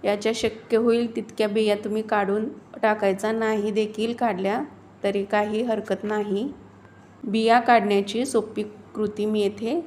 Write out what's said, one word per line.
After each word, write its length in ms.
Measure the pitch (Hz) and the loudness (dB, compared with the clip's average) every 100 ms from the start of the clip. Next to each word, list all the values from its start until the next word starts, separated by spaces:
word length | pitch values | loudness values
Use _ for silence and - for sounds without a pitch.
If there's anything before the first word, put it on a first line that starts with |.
याच्या 280 | 202 208 220 | -2 0 -2
शक्य 420 | 220 226 - - 226 | 0 -2 -4 -2 2
होईल 380 | 233 233 233 226 | 4 2 0 -4
तितक्या 320 | - - 214 | -6 -2 0
बिया 260 | 214 214 208 | 2 2 2
तुम्ही 180 | 208 214 | 0 -4
काढून 460 | 220 208 196 208 220 - - - | 0 0 2 0 -2 -8 -16 -2
टाकायचा, 500 | 220 220 196 190 220 | 0 2 2 2 0
नाही 380 | 226 220 214 214 | 0 0 0 0
देखील 420 | 208 214 208 226 | 0 0 -2 -4
काढल्या 460 | 233 240 185 196 233 294 - - - | 0 -2 0 -2 -2 -4 -12 -20 -6
तरी 220 | 202 202 | -2 -2
काही 380 | 196 214 214 214 | 0 0 0 0
हरकत 420 | 240 214 208 190 | 0 -2 -2 -4
नाही. 440 | 208 214 208 202 277 - - - - - - - | -2 -2 0 -2 -2 -8 -18 -20 -20 -20 -20 -12
बिया 360 | 220 196 220 240 | -2 2 4 4
काढण्याची 640 | 240 233 208 202 202 226 262 | 6 4 4 2 0 -2 0
सोपी 360 | 226 208 208 208 - - | -2 -2 -4 -8 -10 -12
कृती 320 | 208 208 208 214 | -4 -4 -2 -2
मी 160 | 214 | 0
येथे 380 | 202 208 226 330 | 0 -2 -4 -4